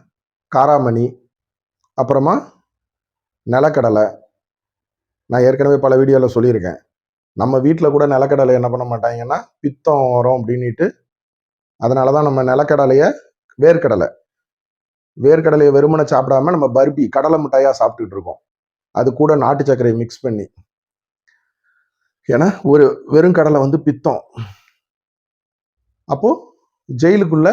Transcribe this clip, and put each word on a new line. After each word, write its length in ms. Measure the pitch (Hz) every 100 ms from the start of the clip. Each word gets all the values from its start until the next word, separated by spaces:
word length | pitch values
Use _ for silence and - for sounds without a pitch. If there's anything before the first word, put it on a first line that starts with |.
| _ _ _ _ -
காராமணி, 540 | 131 139 147 123 117 123 - _ _ _ _ _ _ _ -
அப்புறமா 320 | 123 139 143 254 - _ _ _ _ _ _ _ _ _ -
நிலக்கடலை. 580 | 123 151 147 117 107 104 - _ _ _ _ _ _ _ _ _ _ -
நான் 160 | 123 127
ஏற்கனவே 300 | 131 139 139 139
பல 80 | 131
வீடியோல 260 | 135 135 127 120
சொல்லியிருக்கேன், 440 | 120 110 87 76 _ _ _ _ _ -
நம்ம 220 | 117 131 139
வீட்ல 220 | 165 156
கூட 120 | 143 143
நிலக்கடலை 400 | 135 139 139 127 127
என்ன 80 | 123
பண்ண 120 | 123 123
மாட்டாங்கன்னா, 460 | 117 117 117 120 165 - _
பித்தம் 400 | 143 139 160 143 131 123
வரும் 220 | 123 131
அப்படின்னுட்டு, 480 | 110 123 120 110 185 - _ _ _ _ _ _ _ - 117
அதனால 260 | 131 131 147
தான் 120 | 147
நம்ம 140 | 135 127
நிலக்கடலைய, 540 | 131 151 147 135 135 175 294 _ _ _ -
வேர்க்கடலை, 500 | 151 165 139 104 82 - _ _ _ _ _ _ _ _ _ -
வேர்க்கடலையை 540 | 131 160 160 151 147 139
வெறுமனை 300 | 147 156 147
சாப்பிடாம 400 | 135 127 135 147 175
நம்ம 120 | 135 123
பர்பி, 260 | 147 143 120 135
கடலை 220 | 147 160
மிட்டாயா 280 | 143 135 135 -
சாப்பிட்டுட்டு 360 | 120 - 104 98
இருக்கோம். 240 | 87 - _ _ _ _ _ -
அது 140 | 127 120
கூட 120 | 151 151
நாட்டு 200 | 123 143 139
சர்க்கரையை 300 | 127 123 113
மிக்ஸ் 240 | 117 - 131
பண்ணி. 200 | 107 95 _ _ _ _ _ _ _ _ _ _ _ _ _ _ _ _ _ -
ஏன்னா 180 | 127 180 - -
ஒரு 140 | 147 135 - -
வெறும் 220 | 147 180 180
கடலை 220 | 151 147
வந்து 140 | 135 151 151
பித்தம். 340 | 139 160 117 - - 104 101 _ _ _ _ _ _ _ _ _ _ _ _ _ _ -
அப்போ 160 | 143 220 339 - _ _ _ -
ஜெயிலுக்குள்ள 600 | 127 165 202 180 156 170